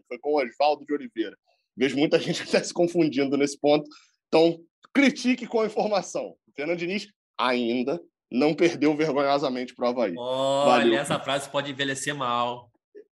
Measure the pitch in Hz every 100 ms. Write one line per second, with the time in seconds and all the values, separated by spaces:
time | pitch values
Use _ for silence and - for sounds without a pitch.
0 | _ 120 143 151 123 - 147 147 143 147
1 | 123 113 104 - _ _ _ - 135 131
2 | 160 165 139 170 - 196 - - 175 175
3 | 156 127 139 135 143 - 147 151 - -
4 | _ _ _ 160 170 165 - _ _ 254
5 | 269 - 247 247 233 226 214 220 208 196
6 | 175 156 104 - _ - 151 175 170 156
7 | - _ _ - 123 123 117 123 123 170
8 | - _ _ 120 147 165 170 139 147 147
9 | 156 139 139 143 143 127 127 - 120 127
10 | 107 85 123 131 135 139 143 127 120 117
11 | 147 147 135 139 - 143 143 135 139 135
12 | 147 147 127 120 120 123 - _ _ -
13 | -